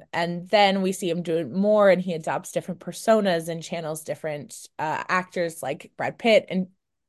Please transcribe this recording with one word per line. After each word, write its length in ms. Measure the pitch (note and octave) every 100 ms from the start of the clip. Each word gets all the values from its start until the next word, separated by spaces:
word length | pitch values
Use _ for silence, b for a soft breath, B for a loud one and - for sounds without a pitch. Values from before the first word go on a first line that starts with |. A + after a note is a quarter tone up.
| -
and 380 | D#3+ E3+ F3 F3+
then 320 | G#3+ G3+ G3
we 100 | F#3
see 180 | F#3+ F#3
him 140 | E3+
do 140 | E3+ E3
it 120 | C#3+
more, 400 | F3 G3+ G#3+ G3+
and 120 | F3+
he 100 | F#3
adopts 380 | D#3+ D#3+ C#3 -
different 300 | F3 - E3+
personas 640 | - F3 - A3 G3+ E3+ E3
and 160 | E3
channels 400 | D#3+ E3+ D#3 D#3
different, 640 | - D3 D#3+ D3 A#2 - - -
uh, 280 | D#3 C#3+ -
actors 560 | F#3 F3+ F#3+ E3+ D#3+
like 260 | C3+ D#3+ - -
Brad 220 | C3 -
Pitt 280 | A#3 G#3+ -
and, 180 | F#3 F3+ _ _ _